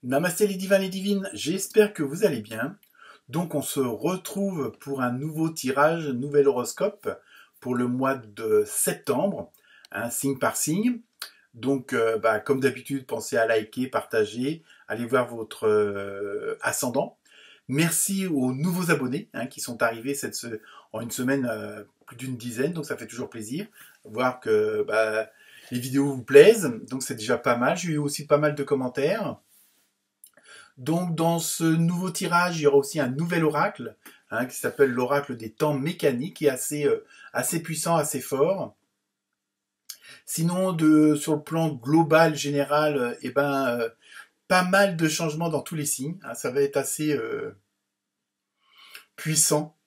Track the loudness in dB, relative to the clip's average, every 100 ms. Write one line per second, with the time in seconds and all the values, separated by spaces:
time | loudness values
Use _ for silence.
0 | 0 0 0 2 0 0 2 2 2 -4
1 | -2 -2 -2 -8 -4 -4 0 4 4 4
2 | -6 0 0 0 -6 -6 -6 -8 _ _
3 | -20 -20 _ -4 -2 -4 -4 -2 -2 0
4 | -2 -4 -6 -4 -4 -2 -6 -8 -8 -2
5 | -2 -2 -6 -2 -2 -2 -4 4 4 4
6 | -2 -4 0 4 6 4 -2 -2 -4 -2
7 | -8 -8 _ -20 -20 _ -6 -2 0 0
8 | 0 -2 -6 -8 2 2 2 0 -2 -4
9 | -2 0 0 -2 -8 _ _ -20 -12 -8
10 | -6 -4 -2 0 0 0 -2 0 0 -2
11 | -8 _ -18 _ _ -8 -2 -2 0 0
12 | 0 2 2 2 2 2 2 0 -6 -8
13 | -6 -8 -2 0 2 2 0 -6 -4 -4
14 | -2 0 0 0 -4 -4 _ -20 -12 -8
15 | 0 0 0 -4 -10 -2 2 2 2 -2
16 | -8 -8 -6 -6 -6 -4 -4 -2 -2 -2
17 | -4 _ _ -20 -20 -20 -6 0 0 0
18 | -2 -2 -2 0 0 0 -2 -2 0 0
19 | 0 -4 -6 -10 -10 -10 -12 -2 -2 -2
20 | -6 -6 -6 -8 -10 -12 -14 -20 _ -10
21 | -8 -4 0 0 0 -4 -8 -12 -18 _
22 | -20 -14 -10 -8 -8 -4 -2 -2 -6 -8
23 | -10 -10 -10 -10 -10 -8 -10 _ -20 _
24 | -14 -2 -2 -2 0 2 2 -2 0 0
25 | 0 0 -4 _ -20 -20 -10 -8 -2 0
26 | 0 -2 8 10 12 8 2 -4 -8 -10
27 | -8 -8 -2 -2 0 0 0 -2 -2 -2
28 | -4 -6 2 2 2 -2 -2 -2 -2 -2
29 | -2 -2 -4 -8 _ _ _ _ _ _
30 | _ _ -20 _ _ -20 -20 _ -2 -2
31 | 0 0 2 0 -2 0 2 4 2 0
32 | -4 -4 0 2 2 2 4 4 2 -2
33 | -2 0 0 2 2 2 0 -2 -14 -14
34 | -20 -20 _ -6 -6 -4 -6 2 2 4
35 | 0 0 -2 -10 -10 -2 0 0 -2 0
36 | 0 0 -6 0 0 0 -6 -2 0 0
37 | -4 -20 -10 -6 -2 -4 -4 -6 0 0
38 | 0 -4 -4 0 2 2 -4 _ _ _
39 | _ _ _ _ _ _ _ _ _ -20
40 | -20 -20 -10 -2 -2 0 0 2 6 8
41 | 6 4 0 -2 -2 -2 -2 -2 2 4
42 | 6 6 6 4 -2 -2 2 2 2 0
43 | -2 -4 -4 0 0 0 0 -2 -4 -6
44 | _ -20 -20 _ _ 2 4 4 4 2
45 | 0 0 -4 -2 -2 -2 -4 -6 -4 -4
46 | -6 -10 -12 -8 -4 0 2 2 -2 -4
47 | -2 -2 -4 -8 -8 -14 _ _ _ _
48 | _ _ _ _ _ _ _ _ -20 -20
49 | _ -10 -2 2 4 2 0 _